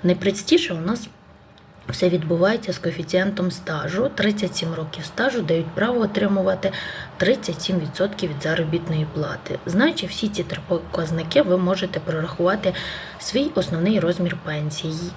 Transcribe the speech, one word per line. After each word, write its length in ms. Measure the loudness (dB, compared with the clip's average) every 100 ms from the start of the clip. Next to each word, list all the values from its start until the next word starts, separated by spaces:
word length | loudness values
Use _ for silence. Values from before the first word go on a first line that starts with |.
Найпростіше 680 | 2 2 2 0 4 4 4
у 80 | -2
нас 260 | -2 -2 -6 -14 -20 -20 -20 -20 -20 -20 -8
все 200 | 2 2
відбувається 640 | 2 2 4 4 2 -2
з 40 | -4
коефіцієнтом 760 | -2 -4 0 2 2 0 -2
стажу. 580 | -2 -4 -4 -2 0 0 2
Тридцять 400 | 0 2 -2 -2
сім 180 | -4
років 320 | -4 -6 -8 -10
стажу 360 | -2 0 0
дають 240 | 2 2 0
право 340 | 0 2 2
отримувати 720 | 2 2 2 4 2 2 0 -2 -8 -10 -12 0
тридцять 440 | 2 2 0 -4
сім 180 | 0 0
відсотків 500 | -2 0 -2 0 -4
від 140 | -2
заробітної 640 | 0 0 2 0 0 -2 -2
плати. 460 | -2 -4 -4 -6 -8 0
Знаючи 400 | 4 4 2 -4
всі 200 | -2 -2
ці 160 | -2
три 160 | -4 -6 -2
показники, 760 | -2 -2 -4 -2 -2 2 4
ви 160 | 6 4
можете 420 | 4 2 0 -4
прорахувати 760 | -4 -4 -4 0 2 2 0 -2 -6 -8 -12 -4
свій 320 | 0 2 2 2
основний 440 | 0 2 2 4
розмір 380 | 2 2 0 -2 -4
пенсії. 480 | -4 -4 -4 -4 -4 -6